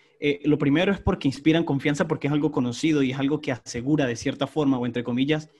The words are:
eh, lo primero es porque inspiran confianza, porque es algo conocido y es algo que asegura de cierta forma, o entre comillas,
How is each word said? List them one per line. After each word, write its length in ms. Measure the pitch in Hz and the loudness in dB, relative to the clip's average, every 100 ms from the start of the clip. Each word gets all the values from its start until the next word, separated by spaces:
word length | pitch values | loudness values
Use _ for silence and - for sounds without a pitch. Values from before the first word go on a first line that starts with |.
| _ - | _ -4
eh, 200 | 147 143 151 | -2 0 2
lo 120 | 147 | 2
primero 320 | 151 147 185 | 4 2 2
es 60 | 196 | 0
porque 300 | - 185 143 | 0 0 -2
inspiran 340 | - 160 160 | 0 2 2
confianza, 460 | 165 139 147 147 175 | 2 0 0 0 -2
porque 180 | 156 139 | -2 -2
es 60 | |
algo 180 | 147 151 | 0 0
conocido 540 | 151 123 120 160 151 | 0 -2 0 0 2
y 80 | 135 | 0
es 60 | 131 | 0
algo 200 | 135 147 | -2 -2
que 120 | 147 | -4
asegura 520 | 117 - 120 123 151 135 | -6 -6 -6 0 2 0
de 100 | 117 | -2
cierta 320 | 143 135 139 | -4 -4 -4
forma, 280 | 156 143 131 | 0 0 0
o 80 | |
entre 200 | 123 120 | 0 -4
comillas, 440 | 120 120 139 156 156 _ | -4 -2 0 -2 -4 _